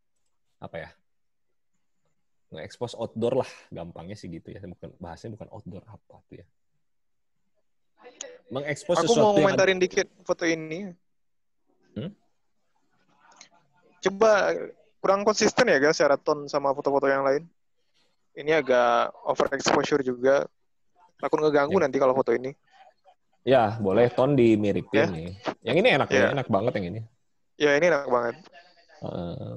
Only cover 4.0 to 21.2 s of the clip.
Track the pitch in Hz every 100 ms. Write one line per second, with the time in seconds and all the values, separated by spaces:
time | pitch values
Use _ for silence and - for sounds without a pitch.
4 | 87 - 92 82 - 87 95 87 85 -
5 | 87 82 117 104 - 107 90 95 - 107
6 | _ - _ - - _ _ _ _ _
7 | _ _ _ _ _ _ _ _ _ _
8 | 247 - - - - 127 147 143 - 170
9 | 170 226 214 202 196 190 190 185 185 196
10 | - _ - 175 170 160 160 160 202 175
11 | _ _ _ _ _ _ _ _ _ 104
12 | 165 - _ _ _ _ _ _ _ _
13 | _ _ _ - - _ _ _ _ _
14 | 190 196 220 202 180 170 - - _ _
15 | 185 196 208 202 214 - 240 143 147 160
16 | 147 139 - 151 143 147 139 135 143 139
17 | 139 135 139 143 170 _ _ _ _ _
18 | _ _ _ - 143 160 131 123 120 117
19 | 120 - - 131 143 135 - 151 131 147
20 | 127 123 131 139 - _ _ _ _ _
21 | _ _